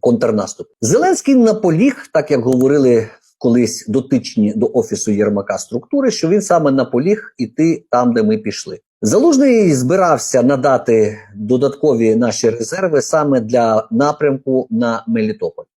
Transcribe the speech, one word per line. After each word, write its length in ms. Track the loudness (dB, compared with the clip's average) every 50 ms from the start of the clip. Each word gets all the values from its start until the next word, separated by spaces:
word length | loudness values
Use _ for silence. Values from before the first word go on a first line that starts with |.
контрнаступу. 680 | 0 0 0 0 0 -2 -2 -2 -4 -6 -10 _ -18 _ _ _
Зеленський 540 | -2 0 2 2 2 2 0 0 0 2 2
наполіг, 720 | 4 4 4 2 2 0 0 2 2 2 0 0 -2 -14 -4 _
так 180 | -2 0 0
як 120 | -2 0 0
говорили 640 | 0 0 2 2 2 2 4 4 4 4 2 0 -2 -10 _ _ _ _ _
колись 480 | 0 2 2 2 2 0 -2 -8 -8 -4
дотичні 680 | -4 -4 -2 0 -2 -2 -2 -4 -2 0 0 0 0
до 180 | 0 -2 0 0
Офісу 380 | -2 -2 -2 -4 -6 -4 -4
Єрмака 460 | -2 0 0 0 0 -4 -4 -4 -6 -8
структури, 540 | -6 -8 -10 -10 -8 _ -4 -2 0 0
що 180 | -2 -2 -2 0
він 120 | 0 0
саме 300 | 0 2 0 2 2 2
наполіг 640 | 0 0 -2 0 -2 -2 0 0 -2 -2 -4 -18 _ _
іти 480 | -10 -8 _ 0 0 0 0 -2 _ _
там, 240 | -2 0 2 2 2
де 100 | 2 0
ми 140 | 0 0 -2
пішли. 420 | -4 -8 -10 -10 -12 -14 -16 -18 _ _ _ _ -2
Залужний 680 | 0 2 2 4 4 4 4 4 4 4 4 4 2 2
збирався 720 | 2 0 0 2 2 2 2 0 0 -2 -2 0 2 2
надати 760 | 2 0 2 2 2 0 0 2 2 2 2 2 0 -2 -10 -18 -20 -16
додаткові 800 | -12 -4 -2 0 0 0 -2 -2 0 0 0 0 2 2 2 2
наші 340 | 2 0 -2 -2 0 0 -2
резерви 520 | 0 -2 -6 -8 -6 -4 -4 0 0 -2
саме 380 | -2 0 -2 0 0 2 0 0
для 480 | -2 0 0 0 2 2 2 0 -2 -2
напрямку 760 | -2 0 0 0 0 0 -2 -2 -2 -2 _ -2 -2 -2 -2 -2
на 340 | -4 -2 -2 -2 -4 -6 -4 -4
Мелітополь. 560 | -2 -2 -2 -2 -4 -6 -8 -10 -10 -10 -20 _ _